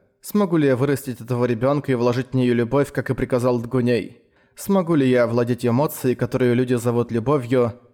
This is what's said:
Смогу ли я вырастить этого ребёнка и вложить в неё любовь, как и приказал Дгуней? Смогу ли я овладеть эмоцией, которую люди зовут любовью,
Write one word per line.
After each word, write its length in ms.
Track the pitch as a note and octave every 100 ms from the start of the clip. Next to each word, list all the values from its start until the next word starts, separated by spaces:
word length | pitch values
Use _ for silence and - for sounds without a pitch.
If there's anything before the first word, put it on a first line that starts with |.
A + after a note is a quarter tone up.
| _ _
Смогу 360 | - G#3 G3 E3+
ли 100 | C#3
я 80 | B2
вырастить 460 | C#3+ C3+ - A2+
этого 240 | A2+ A#2+ B2
ребёнка 460 | A2+ B2+ D3 C#3
и 40 | B2
вложить 360 | B2 A#2+ B2+
в 20 |
неё 200 | C3 B2
любовь, 380 | A#2+ A#2 C3+ C#3
как 180 | - B2+
и 40 |
приказал 460 | B2 B2 B2+ B2 B2
Дгуней? 600 | A#2 B2+ A#2+ A#2+ F#2+ - _ _ _ -
Смогу 400 | - G3 E3 D#3+
ли 140 | C3
я 140 | B2
овладеть 420 | A#2 A#2 A#2+ A#2+ A#2+
эмоцией, 500 | A#2+ D#3 - C3 A#2
которую 400 | B2 B2+ B2 A#2+
люди 200 | B2+ B2
зовут 360 | A#2+ A#2+ A#2
любовью, 680 | A#2 A2+ D3 A#2+ B2+ A#2+ - -